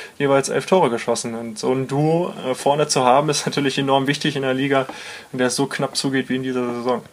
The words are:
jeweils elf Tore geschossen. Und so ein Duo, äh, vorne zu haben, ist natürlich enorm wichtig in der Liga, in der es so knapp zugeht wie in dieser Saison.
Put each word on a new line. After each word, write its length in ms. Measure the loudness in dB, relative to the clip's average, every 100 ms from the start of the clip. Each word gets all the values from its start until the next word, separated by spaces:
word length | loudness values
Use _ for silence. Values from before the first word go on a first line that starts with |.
| -12 -2
jeweils 320 | 2 2 2
elf 160 | -2 2
Tore 240 | 4 4
geschossen. 440 | 0 -2 -2 -4
Und 260 | -8 -10 -4
so 140 | -2
ein 140 | 0 0
Duo, 460 | 0 2 2 0 -4 -4
äh, 100 | -2
vorne 320 | 0 2 2
zu 160 | 2
haben, 260 | 6 6 4
ist 160 | 0 -2
natürlich 320 | -2 -2 0
enorm 300 | 2 2 2
wichtig 280 | 0 -2 -2
in 60 |
der 120 | 0
Liga, 320 | 0 2 2 0 -6 -14 -16 -8
in 60 | -2
der 100 | 0
es 80 | 0
so 100 | -2
knapp 300 | -2 -4 -2
zugeht 320 | -2 -2 -2
wie 80 | -4
in 80 |
dieser 320 | -2 -4 -4 -4
Saison. 260 | -2 -2 -4